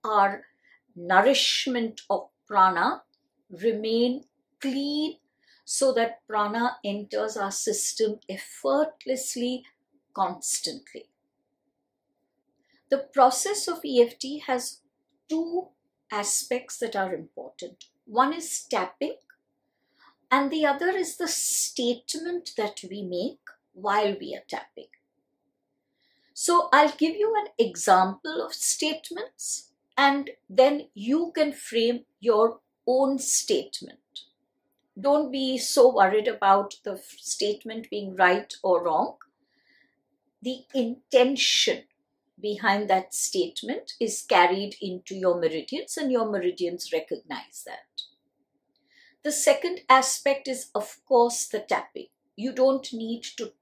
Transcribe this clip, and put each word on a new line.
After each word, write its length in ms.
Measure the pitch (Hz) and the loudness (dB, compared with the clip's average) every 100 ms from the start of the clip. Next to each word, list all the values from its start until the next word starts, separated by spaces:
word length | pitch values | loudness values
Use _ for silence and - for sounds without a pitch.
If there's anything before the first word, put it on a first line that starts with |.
our 400 | 220 208 196 202 - _ _ _ _ 180 | -2 2 2 0 -12 _ _ _ _ -12
nourishment 1080 | 175 190 226 269 - - - 247 226 - - | 2 6 6 4 2 0 -2 -2 -4 -6 -4
of 200 | 202 - _ - | -4 -4 _ -2
prana, 560 | 202 185 170 196 - _ _ _ _ _ | 6 6 6 0 -2 _ _ _ _ _
remain 760 | 175 214 208 220 226 240 254 - _ _ - | -4 -2 0 0 2 2 0 -8 _ _ -10
clean 540 | 277 262 285 294 311 - _ _ _ _ - | -4 -4 -2 -2 -4 -6 _ _ _ _ -8
so 260 | - 269 | 0 2
that 280 | 233 226 226 - | 2 0 -4 -6
prana 500 | 214 208 220 240 - 202 | -2 -2 0 -2 -4 -8
enters 500 | 202 202 214 214 214 | -8 -6 -4 -4 -4
our 140 | 196 | -6
system 720 | 196 - 214 - - 220 214 - | -4 -4 -4 -4 -2 -2 -2 -10
effortlessly, 1300 | 190 - - 269 277 311 - - 254 - 247 240 254 - _ _ _ _ | -12 -12 -6 0 0 0 -4 -6 -6 -4 -4 -4 -4 -10 _ _ _ _
constantly. 920 | - 190 190 - - - - - - - _ _ _ _ _ _ _ _ _ _ _ _ _ _ _ _ _ - | -4 -4 -4 -6 -4 -6 -10 -14 -20 -20 _ _ _ _ _ _ _ _ _ _ _ _ _ _ _ _ _ -2
The 80 | 277 | -2
process 720 | - 277 254 262 392 415 - | 0 4 4 4 -2 -4 -4
of 160 | 339 294 | -6 0
E 160 | 254 | 4
F 160 | 240 - | 4 2
T 220 | 262 294 - | -10 -10 -4
has 320 | 254 247 - _ _ _ _ - | -4 -4 -12 _ _ _ _ -6
two 380 | 320 339 339 370 _ _ _ - | -4 -2 -4 -6 _ _ _ -10
aspects 640 | 214 202 - - - - - | -6 -2 -4 -2 -4 -6 -8
that 160 | 233 214 | -6 -2
are 180 | 185 | -2
important. 720 | 170 160 - 131 - - - - _ - | -4 -10 -16 -16 -14 -16 -16 -20 _ -6
One 280 | 220 269 | 2 2
is 300 | 330 320 - | 0 -6 -8
tapping, 520 | - 220 185 - 302 508 _ _ _ _ _ _ _ _ _ _ - | -4 -4 -4 -6 -8 -8 _ _ _ _ _ _ _ _ _ _ 0
and 220 | 269 277 | 2 2
the 140 | 311 302 | 2 2
other 240 | 277 349 | 2 0
is 260 | 381 359 - | -2 -4 -4
the 120 | 330 | -4
statement 1200 | - - - - - 240 247 - 302 330 359 349 - | -4 -2 -2 -4 -2 -2 -2 -4 -8 -6 -8 -8 -6
that 240 | 415 - 180 | -6 -6 -14
we 140 | 196 | -10
make 360 | 185 180 226 - - - _ | -6 -4 -6 -8 -20 -20 _
while 440 | - 196 208 208 202 | -8 -2 0 0 -2
we 160 | 143 143 | -8 -12
are 80 | - | -10
tapping. 380 | - - - - _ _ _ _ _ _ _ _ _ _ _ _ _ _ | -10 -10 -20 -20 _ _ _ _ _ _ _ _ _ _ _ _ _ _
So 340 | - - 339 - | -6 2 2 6
I'll 180 | 277 302 - | 6 4 4
give 180 | 311 403 | -2 0
you 180 | 427 427 | 0 0
an 140 | 415 - | -2 0
example 840 | 214 175 - 185 185 196 - - | -2 0 4 6 4 -2 -8 -8
of 100 | - | -8
statements, 1160 | - - - 302 311 - 349 480 - - - - _ _ - | -6 -4 -2 -2 -4 -8 -12 -12 -12 -10 -10 -12 _ _ 2
and 360 | 277 285 277 - - | 2 2 -4 -12 -6
then 380 | 196 262 294 - - | 4 4 4 -6 -10
you 360 | 214 302 339 | -2 -2 -2
can 200 | 330 302 | 0 -2
frame 520 | 277 - 226 226 240 - _ | -2 -4 0 0 -2 -6 _
your 400 | 220 214 226 226 _ _ - | 0 4 4 0 _ _ -2
own 340 | 254 269 269 | 2 2 0
statement. 800 | - - - 175 - - - - _ - - _ _ _ _ _ _ - | -2 -2 0 -2 -2 -12 -14 -20 _ -20 -20 _ _ _ _ _ _ -4
Don't 320 | 269 294 294 | 2 2 2
be 280 | 269 262 262 | -2 -2 -2
so 340 | - - 254 233 | 0 6 6 8
worried 320 | 190 214 214 | 4 4 0
about 480 | 220 196 196 202 - | 0 4 4 4 -6
the 100 | - | -10
f-, 220 | 185 - - | -10 -12 -16
statement 680 | - - 208 208 226 226 226 | -10 -4 -4 -4 -8 -12 -8
being 280 | 208 196 185 | -8 -6 4
right 360 | 180 190 - - | 4 4 -2 -6
or 200 | 196 175 | 2 2
wrong. 340 | 170 160 247 - - _ _ _ _ _ _ _ _ _ _ _ | 2 0 0 -4 -20 _ _ _ _ _ _ _ _ _ _ _
The 220 | 247 254 - | -8 -8 -6
intention 1080 | 269 233 254 - 254 247 269 - - - - - _ _ _ _ _ | -2 -2 -4 2 4 4 4 2 2 2 -2 -6 _ _ _ _ _
behind 500 | 208 208 226 202 208 | -6 -2 0 0 2
that 240 | 190 185 | 0 0
statement 800 | - - 190 180 - 220 339 - - | -6 -4 -2 -2 -4 -8 -8 -8 -6
is 220 | 226 - | -6 -4
carried 560 | - 196 180 190 202 - | 0 2 2 0 -6 -8
into 340 | 196 180 - | -10 -10 -10
your 240 | 190 185 175 | -4 0 0
meridians, 600 | 165 160 143 285 508 - | 0 -4 -8 -10 -8 -6
and 120 | 285 | -2
your 220 | 247 220 | 0 0
meridians 600 | 208 180 180 175 180 - | -2 -4 -4 -6 -6 -6
recognize 720 | 165 - 151 160 135 - - - | -6 -4 -10 -10 -14 -14 -18 -16
that. 380 | - - - - _ _ _ _ _ _ _ _ _ _ _ | -18 -18 -16 -18 _ _ _ _ _ _ _ _ _ _ _
The 120 | 294 | -4
second 480 | 285 - 277 349 359 - | 0 4 4 2 -4 6
aspect 580 | 262 254 - 277 277 - | 6 6 0 0 -2 -4
is, 220 | 247 - | -8 -6
of 280 | - - - - | -8 -8 -12 2
course, 400 | 233 240 233 - | 4 4 2 -4
the 140 | 214 | -6
tapping. 480 | - 170 - - - _ _ - | -2 -4 -4 -14 -18 _ _ -10
You 160 | 240 | -6
don't 340 | 254 262 269 269 | 2 2 2 -4
need 300 | 233 226 233 - - | -10 -8 -8 -10 -12
to 160 | 214 - | -12 -10